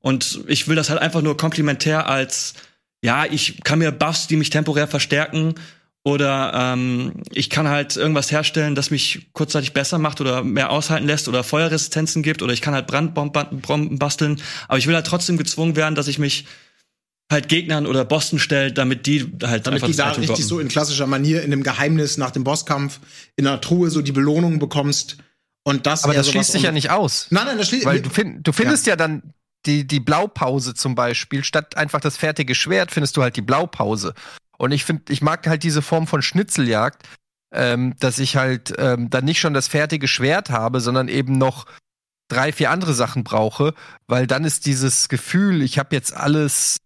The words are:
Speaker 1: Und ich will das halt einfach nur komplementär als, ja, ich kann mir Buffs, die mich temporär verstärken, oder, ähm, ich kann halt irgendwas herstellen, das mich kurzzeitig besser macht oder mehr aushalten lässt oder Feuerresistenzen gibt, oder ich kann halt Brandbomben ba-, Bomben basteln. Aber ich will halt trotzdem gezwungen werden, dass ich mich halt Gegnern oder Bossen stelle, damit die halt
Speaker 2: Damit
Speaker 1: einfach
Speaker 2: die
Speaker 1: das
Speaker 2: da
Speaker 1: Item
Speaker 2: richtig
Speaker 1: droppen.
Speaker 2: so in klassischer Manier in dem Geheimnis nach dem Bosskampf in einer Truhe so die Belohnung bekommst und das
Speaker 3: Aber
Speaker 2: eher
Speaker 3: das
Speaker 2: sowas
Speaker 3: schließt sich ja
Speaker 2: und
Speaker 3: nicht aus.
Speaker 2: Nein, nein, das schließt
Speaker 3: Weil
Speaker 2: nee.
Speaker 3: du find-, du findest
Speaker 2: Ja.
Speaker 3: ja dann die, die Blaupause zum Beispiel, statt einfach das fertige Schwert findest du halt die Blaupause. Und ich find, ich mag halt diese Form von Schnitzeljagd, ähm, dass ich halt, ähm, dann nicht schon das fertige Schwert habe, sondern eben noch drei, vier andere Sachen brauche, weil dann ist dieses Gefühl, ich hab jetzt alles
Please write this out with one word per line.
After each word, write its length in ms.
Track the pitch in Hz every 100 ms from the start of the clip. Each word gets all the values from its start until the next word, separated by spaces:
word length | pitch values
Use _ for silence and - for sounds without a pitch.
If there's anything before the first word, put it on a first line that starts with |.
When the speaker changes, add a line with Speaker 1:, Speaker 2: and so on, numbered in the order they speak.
Speaker 1:
Und 400 | 135 131 - - -
ich 180 | 147 -
will 80 |
das 160 | 160 147
halt 100 | 156
einfach 220 | 160 160
nur 140 | 151 147
komplementär 720 | 160 160 151 139 156 156 -
als, 460 | 135 131 - - - - _ _ _
ja, 200 | 117 127
ich 380 | 156 - - -
kann 160 | - 151
mir 140 | 165
Buffs, 340 | 131 151 160 -
die 80 | 156
mich 140 | 147
temporär 380 | 156 151 147 147
verstärken, 640 | 143 - 143 156 160 160 160 - - _ _
oder, 480 | 143 143 139 135 135 -
ähm, 560 | 127 127 127 123 127 - -
ich 180 | - 139
kann 200 | - 151
halt 280 | 147 143 -
irgendwas 360 | 151 151 139
herstellen, 420 | 151 151 160 151
das 160 | 139 135
mich 380 | 143 - - -
kurzzeitig 380 | - 151 151 131
besser 280 | 139 139 170
macht 200 | 151 139
oder 220 | 135 127
mehr 280 | 98 104 131
aushalten 360 | 147 151 160 147
lässt 220 | 147 -
oder 160 | 123
Feuerresistenzen 800 | 123 151 165 156 - 156 156 160
gibt, 180 | 156 156
oder 100 | 117
ich 80 | 120
kann 140 | 151
halt 140 | 139 131
Brandbomben 420 | 139 156 160 147
ba-, 120 | 147 143
Bomben 480 | 135 - 151 151 147
basteln. 400 | 143 - 151 147 - - -
Aber 120 | 131
ich 100 | 131
will 80 | 165
halt 100 | 160
trotzdem 300 | 175 175 175
gezwungen 400 | 165 - 165 156
werden, 180 | 156
dass 140 | 151 143
ich 100 | 143
mich 280 | 143 - - - _ _ _ _ _ _ _
halt 180 | 151 -
Gegnern 380 | 160 170 156 147
oder 180 | 131
Bossen 360 | 123 156 - 156
stelle, 320 | - 143 135
damit 340 | 127 127 127 135
die 140 | 147 127 -
halt 240 | 120 117 117
Speaker 2:
Damit 160 | 139
Speaker 1:
einfach 20 | -
Speaker 2:
die 60 |
Speaker 1:
das 40 | 156
Speaker 2:
da 140 | 143
Speaker 1:
Item 100 | 143
Speaker 2:
richtig 40 | 156 -
Speaker 1:
droppen. 100 | 127
Speaker 2:
so 100 | 170
in 80 | 139
klassischer 400 | 151 147 143 135
Manier 380 | 135 147 156
in 80 | 147
dem 100 | 139
Geheimnis 560 | 135 127 143 160 143 -
nach 140 | 131
dem 100 | 135
Bosskampf 560 | 131 156 - 143 139 - - - - -
in 100 | 139
einer 140 | 135
Truhe 280 | - 175 170
so 140 | 156
die 80 | 139
Belohnung 460 | 135 139 151 170 156
bekommst 600 | 147 147 143 139 - - - _ _ _
und 240 | - 139 143
das 160 | 156
Speaker 3:
Aber 120 | 143
Speaker 2:
eher 40 | 143
Speaker 3:
das 80 | 139
Speaker 2:
sowas 60 | 165 196
Speaker 3:
schließt 60 |
sich 100 | -
ja 80 | 180
Speaker 2:
und 40 |
Speaker 3:
nicht 160 | 156 -
aus. 380 | 185 165 - -
Speaker 2:
Nein, 160 | 185 254
nein, 120 | 220
das 100 | 190
schließt 160 | 254
Speaker 3:
Weil 140 | 135 139
Speaker 2:
nee. 40 |
Speaker 3:
du 80 | -
find-, 340 | - 214 - -
du 60 |
findest 340 | 143 240 294 -
Speaker 2:
Ja. 80 |
Speaker 3:
ja 20 | 175
dann 260 | 160 151 156 - _ _ 160
die, 200 | 147 135
die 140 | 143
Blaupause 720 | 123 151 208 - 127 135 127
zum 220 | 117 131 123
Beispiel, 480 | 120 123 - 139
statt 320 | - 156 151 -
einfach 240 | 151 151
das 160 | 151 -
fertige 400 | 156 151 135 127
Schwert 340 | - 190 175
findest 260 | - 143 -
du 60 |
halt 140 | 127 120
die 60 |
Blaupause. 720 | 104 135 170 - 107 110 98 - - - _ _
Und 120 | 127
ich 140 | 143
find, 240 | - 160 -
ich 120 | 143
mag 240 | 151 165 160
halt 140 | 160
diese 180 | 165 151
Form 240 | 143 165 160
von 140 | 156
Schnitzeljagd, 800 | - 175 202 - 123 110 120 - - - _ _ _
ähm, 420 | 117 123 120 127 123
dass 200 | 131 123
ich 180 | 135 139
halt, 360 | 131 127 - -
ähm, 300 | 135 120 120
dann 140 | 131
nicht 160 | 135 165
schon 140 | 165
das 120 | 139 123
fertige 380 | 151 147 160 135
Schwert 440 | - 127 175 202
habe, 300 | 120 113 127
sondern 280 | 120 127 131
eben 300 | 131 131 135
noch 280 | 131 131 - - _ _ _ _ _
drei, 240 | 123 139
vier 180 | 147 139
andere 220 | 165 175
Sachen 300 | 123 117 -
brauche, 500 | 107 110 110 - 143 151 - - -
weil 200 | 123 127
dann 180 | 135
ist 220 | 156 - 147
dieses 420 | 131 131 - -
Gefühl, 540 | 131 - 175 202 175
ich 160 | 135 -
hab 140 | 135
jetzt 220 | 151 -
alles 640 | - 139 156 147 - - -